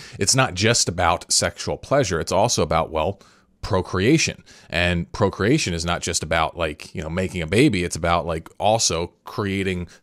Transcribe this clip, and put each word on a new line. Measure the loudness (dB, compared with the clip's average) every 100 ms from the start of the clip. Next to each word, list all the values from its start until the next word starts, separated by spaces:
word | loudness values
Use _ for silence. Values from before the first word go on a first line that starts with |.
| -8 -4
it's | 0 2
not | 2
just | 2 2 2 0
about | 0 2 2 0
sexual | 0 0 -2 -6 -6
pleasure. | 0 0 2 0
It's | 0
also | 2 2 2
about, | 0 0 0
well, | 0 -2 -4 -12 _ _ _
procreation. | -2 -2 0 0 4 4 2 -6 -14 -20 -6
And | 0 2 0 -2
procreation | 0 0 2 2 2 0
is | -4 -2
not | -4
just | -2 -4
about, | 0 0 0 -2
like, | -6 -6 -12 -10
you |
know, | -6
making | -4 -4 -4
a | 0
baby. | 4 4 2
It's | -2 -2
about, | 0 0 -2
like, | -6 -8 -2
also | 0 2 0 -2 -6 _ -12
creating | -6 -2 -2 -2 -4 -8 -12